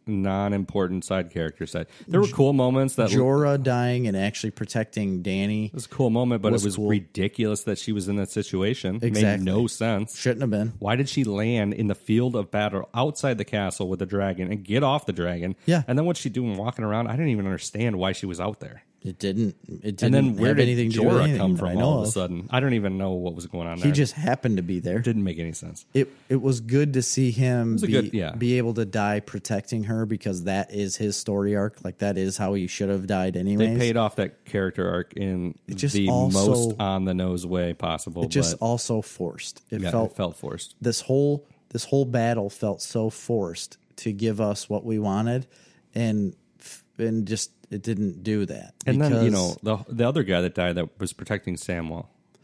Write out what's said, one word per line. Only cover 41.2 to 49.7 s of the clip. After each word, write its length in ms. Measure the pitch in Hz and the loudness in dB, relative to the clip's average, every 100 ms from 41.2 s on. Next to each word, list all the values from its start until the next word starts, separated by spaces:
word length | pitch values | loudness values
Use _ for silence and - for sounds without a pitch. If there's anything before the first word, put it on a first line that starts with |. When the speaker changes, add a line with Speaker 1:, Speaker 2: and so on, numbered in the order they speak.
| 143 147 - _ _ | 2 0 -6 _ _
Speaker 2:
this 160 | 120 - | -8 0
whole 200 | 139 127 | 0 2
battle 440 | 120 117 113 98 | 2 2 0 -2
felt 320 | - 107 101 | -4 -4 -4
so 300 | - 117 110 | -4 -2 -2
forced 640 | - - 117 90 85 - - _ - | -4 -4 -2 -2 -6 -12 -16 _ -8
to 140 | 113 | -6
give 300 | 101 113 107 | -2 -2 0
us 260 | 107 101 - | 0 -2 -4
what 160 | 104 | -4
we 140 | 117 110 | -2 -2
wanted, 480 | 104 98 113 123 131 _ _ _ _ | 0 0 0 -2 -4 _ _ _ _
and 420 | - 113 107 98 - _ _ | -2 0 0 -2 -6 _ _
f-, 240 | - - _ - | -20 -20 _ -4
and 300 | 113 113 101 | -2 0 -2
just 240 | 107 - _ - | -4 -6 _ -12
it 100 | 104 | -8
didn't 400 | 117 101 104 78 | -4 -2 -2 -2
do 220 | 101 107 90 | -2 0 -2
that. 300 | 55 50 _ 127 | -6 -14 _ 0
Speaker 1:
And 160 | 131 | 4
then, 100 | 147 | 4
you 200 | 117 113 | 6 6
Speaker 2:
Because 20 | 101 90 - | 6 2 0
Speaker 1:
know, 140 | 107 | -2